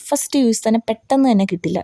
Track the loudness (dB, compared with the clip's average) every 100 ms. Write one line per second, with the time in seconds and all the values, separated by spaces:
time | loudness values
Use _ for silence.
0 | -6 -4 -2 0 2 0 0 -2 -2 -6
1 | -2 2 4 2 0 -2 -4 -4